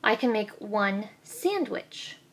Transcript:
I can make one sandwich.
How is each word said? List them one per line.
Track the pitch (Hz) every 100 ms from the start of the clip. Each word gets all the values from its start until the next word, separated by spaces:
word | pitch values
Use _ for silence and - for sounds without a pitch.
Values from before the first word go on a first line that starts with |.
I | -
can | 226 247
make | 220 208
one | - 208 208 202 196 208 -
sandwich. | - - 349 403 247 190 - - - - _